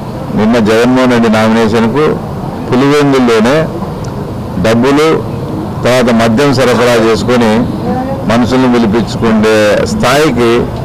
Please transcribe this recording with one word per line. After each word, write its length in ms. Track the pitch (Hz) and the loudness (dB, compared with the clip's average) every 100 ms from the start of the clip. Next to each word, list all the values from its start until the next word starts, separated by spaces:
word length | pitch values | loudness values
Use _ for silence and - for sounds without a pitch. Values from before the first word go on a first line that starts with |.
| - - - 101 | -8 -10 -6 -2
నిన్న 220 | 107 120 | 0 2
జగన్మోహన్ 520 | 107 113 120 127 127 | 2 2 2 2 2
రెడ్డి 180 | 117 113 | 2 2
నామినేషన్కు 760 | 110 110 113 110 113 113 135 156 - - - - - - | 2 2 2 2 0 0 0 0 -2 -6 -10 -10 -10 -4
పులివెందుల్లోనే 960 | 123 143 147 143 135 120 110 113 156 156 - - - - - - - - - | 0 2 2 2 2 2 2 2 2 -2 -6 -8 -8 -8 -8 -8 -8 -8 -4
డబ్బులు 600 | 110 117 131 143 160 - - - - - - - | 0 2 2 2 2 0 -4 -8 -8 -8 -8 -4
తర్వాత 300 | 117 127 120 | 0 0 2
మద్యం 400 | 113 117 113 143 | 2 2 2 2
సరఫరా 420 | 127 123 117 120 117 113 | 2 2 2 2 2 2
చేసుకొని 460 | 110 113 123 110 113 - - - - - - - | 0 0 2 2 2 0 -4 -4 -4 -4 -4 -2
మనుషుల్ని 440 | 117 120 127 127 | 0 2 0 2
పిలిపించుకునే 1120 | 120 110 117 92 - 113 110 110 110 104 98 - | 2 2 0 -2 -2 0 2 2 2 2 0 -2
స్థాయికి 640 | - 123 139 156 120 117 120 104 - | -2 0 2 0 2 2 0 -2 -6